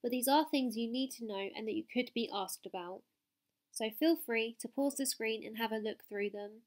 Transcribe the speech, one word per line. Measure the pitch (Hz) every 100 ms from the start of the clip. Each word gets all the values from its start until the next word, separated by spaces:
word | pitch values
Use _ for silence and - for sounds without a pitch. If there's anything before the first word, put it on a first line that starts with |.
but | 240
these | 254 247
are | 294
things | 302 285 254 214
you | 233
need | 247 262
to | -
know | 226 196 196 -
and | 220
that |
you | 214 -
could | 247 247
be | 233 226
asked | 196 190 - 190
about. | 185 175 190 _ _ _ _ _ _ _
So | - 220
feel | 220 311 330
free | - 226 226 233
to | 233
pause | - 277 269
the | 262
screen | - 220 220 -
and | 226
have | 226
a | 220
look | 214 - -
through | 208 202
them. | 202 208 220